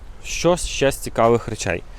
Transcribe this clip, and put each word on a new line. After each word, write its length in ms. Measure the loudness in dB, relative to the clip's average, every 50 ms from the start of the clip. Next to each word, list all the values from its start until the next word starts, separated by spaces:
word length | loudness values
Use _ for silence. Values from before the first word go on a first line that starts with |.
| -16 -16 -16 -14 -10
що 340 | -8 -4 0 2 2 2 2
ще 340 | 0 -4 -2 2 2 2
з 60 | 2 0
цікавих 500 | -4 -4 0 4 4 6 4 4 2 -2
речей? 360 | -6 -4 -4 -4 -4 -4 -6 -10 -14